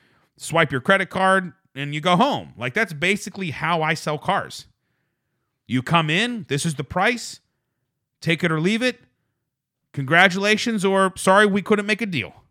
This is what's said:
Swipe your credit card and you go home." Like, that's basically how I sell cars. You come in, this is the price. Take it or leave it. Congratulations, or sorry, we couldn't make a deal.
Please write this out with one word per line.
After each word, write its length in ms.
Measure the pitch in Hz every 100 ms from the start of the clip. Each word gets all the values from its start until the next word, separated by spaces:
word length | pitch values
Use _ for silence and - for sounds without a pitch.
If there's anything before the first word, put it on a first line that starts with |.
| _ _ _ _
Swipe 360 | - 160 165
your 80 | 135
credit 280 | 151 196 185
card 440 | 185 190 190 180 - _ 135
and 180 | 143
you 60 | 151
go 160 | 180 175
home." 360 | 277 156 73 82
Like, 180 | 127
that's 180 | 208 208
basically 580 | 147 175 202 208 196 180
how 280 | 117 160 170
I 140 | 156
sell 240 | 156 160 151
cars. 480 | - 190 71 - - _ _ _ _ _ _ _ _ _ -
You 140 | 127
come 280 | 123 170 156
in, 360 | 170 240 233 147
this 180 | 139 170
is 80 |
the 100 | 147
price. 540 | 139 180 214 233 - - _ _ _ _ _ _ _ _
Take 220 | 165 165
it 80 | 170
or 80 | 156
leave 240 | 175 220
it. 180 | 247 - _ _ _ _ _ _ _ _ _
Congratulations, 920 | - 131 170 190 185 208 214 233 220
or 300 | 196 190 190
sorry, 300 | - 190 196 208
we 140 | 196
couldn't 240 | - 208 202
make 140 | 208
a 60 | 220
deal. 380 | 147 82 - _